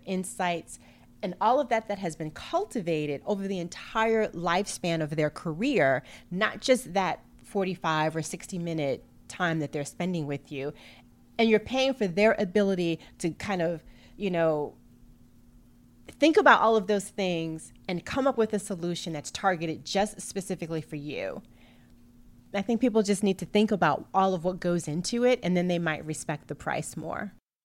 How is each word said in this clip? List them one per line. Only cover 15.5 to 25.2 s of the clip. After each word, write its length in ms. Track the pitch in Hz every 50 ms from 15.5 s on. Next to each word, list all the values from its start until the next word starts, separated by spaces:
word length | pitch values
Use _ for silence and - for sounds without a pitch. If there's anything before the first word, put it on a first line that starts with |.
| - - - - - - - - - - - - - -
think 160 | 285 320 302
about 240 | 415 277 294 233 -
all 160 | - 226 226
of 100 | 220 190
those 220 | 185 208 202 185 -
things 640 | - - 196 180 175 165 165 160 160 160 - - - - - -
and 160 | 180 170 -
come 220 | - - 269 262
up 120 | 277 240 233
with 160 | 220 214 214
a 40 | 202
solution 540 | - - 196 165 170 175 170 - - 175
that's 180 | 160 147 - -
targeted 520 | - - - 196 185 160 170 160 156 98 143
just 360 | - - 190 208 208 - -
specifically 600 | - - - 196 180 - 185 - 175 160 165 160
for 160 | 151 - 160
you. 460 | 147 143 147 120 85 98 92 71 - - - - - - - - - - - - - - - - - - - - - - - -
I 80 | 202
think 180 | 196 - 233 214
people 220 | 262 247 208 220
just 220 | 208 190 202 - 208
need 140 | 196 190 -
to 60 | 175
think 280 | - - 208 220 208
about 340 | 214 175 175 156 139 - - - -
all 180 | 190 190 190
of 120 | 190 170 156
what 160 | 185 185 175
goes 260 | - 175 175 175 -
into 380 | 151 147 170 175 - 240 240